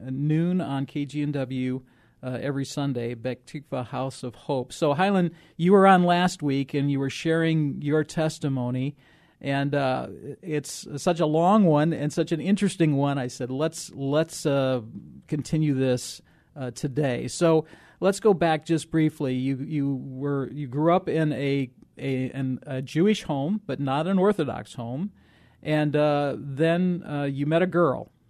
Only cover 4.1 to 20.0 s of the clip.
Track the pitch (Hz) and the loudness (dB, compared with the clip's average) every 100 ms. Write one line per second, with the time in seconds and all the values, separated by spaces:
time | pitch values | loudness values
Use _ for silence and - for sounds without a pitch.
4.1 | - 127 - - 135 120 - 156 139 190 | -8 -12 -10 -4 -4 -4 0 2 4 4
5.1 | 196 175 - - - 175 202 196 185 175 | 4 2 -2 -14 0 6 8 10 8 6
6.1 | 175 180 - 147 139 135 143 143 135 135 | 4 2 0 -2 0 -2 0 0 0 -2
7.1 | - 165 165 165 160 147 135 147 151 151 | -2 0 2 2 2 0 -2 0 0 0
8.1 | - 160 - 151 135 123 127 135 - _ | 0 -2 -2 -2 -2 -2 -2 -4 -6 _
9.1 | _ _ _ 139 139 139 143 135 131 120 | _ _ _ -4 -2 0 0 0 -2 -4
10.1 | 92 135 - 185 151 - - - 143 - | -12 -14 -12 -6 -4 -4 -10 -10 -4 -2
11.1 | 170 156 156 175 220 185 147 156 156 147 | 2 2 4 6 6 6 6 2 0 -2
12.1 | - 160 165 156 202 202 - 160 139 143 | -2 -2 -2 0 2 0 2 2 2 0
13.1 | 143 123 - 123 131 160 - - - 135 | 0 -4 -6 -6 -2 -4 -4 -12 -6 0
14.1 | 147 160 - 156 139 131 127 110 - - | 2 0 -2 0 2 2 0 -4 -14 -16
15.1 | - - 151 - 156 156 131 131 123 - | -20 -6 -6 -2 0 2 2 2 0 -4
16.1 | - _ _ _ 151 127 - 147 120 143 | -14 _ _ _ -12 -10 -6 -6 -2 -2
17.1 | 120 123 - 170 160 156 - - - 185 | -2 -4 0 4 4 2 -10 -20 -2 0
18.1 | 196 220 175 170 156 - 160 - 160 156 | 2 2 4 2 0 0 -2 0 0 2
19.1 | - 139 127 131 135 135 151 139 131 | 0 -2 -2 -2 -4 -4 -2 -2 -2